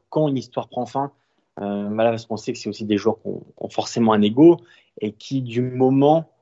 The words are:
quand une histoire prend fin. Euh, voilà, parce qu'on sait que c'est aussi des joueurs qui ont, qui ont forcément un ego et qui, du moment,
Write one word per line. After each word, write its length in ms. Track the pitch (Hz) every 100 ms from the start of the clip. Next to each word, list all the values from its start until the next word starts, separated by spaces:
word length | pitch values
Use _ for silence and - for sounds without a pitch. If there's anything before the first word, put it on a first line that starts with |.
| _
quand 180 | 156 156
une 80 | 131
histoire 320 | 117 - 117
prend 180 | 120 120
fin. 260 | 135 139 - _ _ _ -
Euh, 280 | 101 101 101
voilà, 180 | 107 117
parce 160 | 113 113
qu'on 100 | 107
sait 160 | -
que 60 | 120
c'est 100 | 110
aussi 160 | 101
des 120 | 107 104
joueurs 240 | 110 -
qui 60 | 104
ont, 120 | 98
qui 240 | - -
ont 40 | -
forcément 440 | - - 120 113
un 100 | 107
ego 340 | 104 120 165 170 - _ _ -
et 120 | 107
qui, 280 | - - 135
du 220 | 123 117
moment, 680 | 127 127 131 135 143 160 160 _